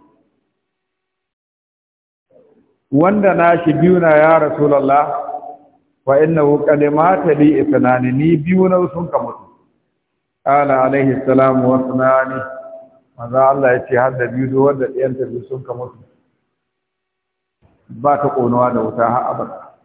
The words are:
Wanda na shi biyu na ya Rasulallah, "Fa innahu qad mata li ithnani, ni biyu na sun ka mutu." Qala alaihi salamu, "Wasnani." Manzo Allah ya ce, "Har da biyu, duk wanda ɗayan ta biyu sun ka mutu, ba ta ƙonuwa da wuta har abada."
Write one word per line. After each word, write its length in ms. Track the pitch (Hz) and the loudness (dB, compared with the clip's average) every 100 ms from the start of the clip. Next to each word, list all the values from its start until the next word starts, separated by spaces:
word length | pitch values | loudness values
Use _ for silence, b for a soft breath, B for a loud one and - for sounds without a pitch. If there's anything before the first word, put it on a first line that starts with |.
| _ _ _ _ _ _ _ _ _ _ _ _ _ _ _ _ _ _ _ _ _ _ _ _ _ _ _ _ - | _ _ _ _ _ _ _ _ _ _ _ _ _ _ _ _ _ _ _ _ _ _ _ _ _ _ _ _ -4
Wanda 420 | 139 180 208 196 | 0 2 2 0
na 300 | 165 170 170 | 2 2 2
shi 100 | 160 | 0
biyu 260 | 143 175 180 | 2 4 4
na 100 | 165 151 | 4 4
ya 240 | 156 165 | 6 4
Rasulallah, 680 | 147 156 147 143 131 143 151 - - - - - _ _ _ _ 131 | 2 0 0 2 2 2 0 -4 -8 -12 -14 -20 _ _ _ _ 0
"Fa 140 | 139 | 2
innahu 420 | 156 156 143 147 151 | 2 2 2 0 0
qad 160 | 147 147 | 0 0
mata 420 | 151 170 190 180 | 2 2 0 0
li 260 | 147 151 135 | 2 2 2
ithnani, 520 | - 131 127 127 127 | 0 0 2 0 0
ni 260 | 131 160 160 | 0 0 0
biyu 300 | 156 185 185 | 0 0 2
na 160 | 180 180 | 0 -2
sun 140 | 170 170 | -6 -6
ka 100 | - | -6
mutu." 280 | - - - _ _ _ _ _ _ _ _ _ - | -8 -14 -20 _ _ _ _ _ _ _ _ _ 0
Qala 380 | 143 143 131 | 0 2 0
alaihi 400 | 131 139 135 127 131 | 0 0 0 -2 0
salamu, 460 | 131 135 131 123 | 2 4 2 2
"Wasnani." 680 | 131 127 127 131 131 131 131 - - - - - _ _ - | 0 0 0 2 2 0 -6 -12 -14 -18 -20 -20 _ _ -16
Manzo 200 | 117 131 | -4 0
Allah 340 | 135 139 131 | 2 2 0
ya 120 | 123 - | 0 -2
ce, 80 | 123 | -2
"Har 140 | 131 127 | 0 -2
da 100 | 120 | -6
biyu, 200 | 123 131 | -4 -2
duk 160 | 131 139 | 0 0
wanda 220 | 135 123 | 0 -4
ɗayan 280 | 123 135 127 | -4 -6 -4
ta 80 | 117 | -8
biyu 180 | 120 - | -10 -12
sun 160 | 131 | -14
ka 100 | 127 | -12
mutu, 240 | 120 120 107 _ _ _ _ _ _ _ _ _ _ _ _ _ _ _ _ _ _ - | -14 -14 -18 _ _ _ _ _ _ _ _ _ _ _ _ _ _ _ _ _ _ -20
ba 280 | 117 143 143 | -4 -2 0
ta 100 | 143 | -2
ƙonuwa 440 | 135 120 120 123 | -2 0 0 0
da 60 | 120 | -2
wuta 240 | 110 107 117 | -4 -2 -2
har 160 | 120 - | -2 -4
abada." 280 | - 101 - - _ | -8 -10 -14 -20 _